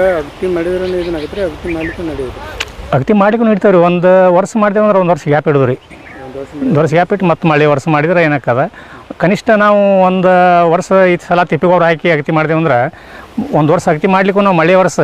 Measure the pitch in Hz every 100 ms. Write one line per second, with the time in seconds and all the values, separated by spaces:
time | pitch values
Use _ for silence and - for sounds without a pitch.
0 | 185 170 147 - 185 170 170 180 185 180
1 | 175 160 147 196 180 151 175 160 160 -
2 | 165 139 127 110 - - - - - 135
3 | 135 208 190 226 226 202 208 180 175 175
4 | 185 185 185 175 196 226 208 208 214 196
5 | 175 170 147 147 156 139 127 131 - -
6 | - - 131 135 139 147 254 147 156 160
7 | 175 196 185 156 170 147 151 131 165 151
8 | 156 180 156 147 - 120 170 - - -
9 | - - 170 208 - 214 208 208 202 190
10 | 185 190 185 180 180 175 170 170 - 190
11 | 185 170 - 175 180 151 175 175 165 160
12 | 175 151 143 160 156 160 160 123 139 -
13 | - - - - 269 170 147 170 185 151
14 | 190 190 196 196 196 175 160 185 180 -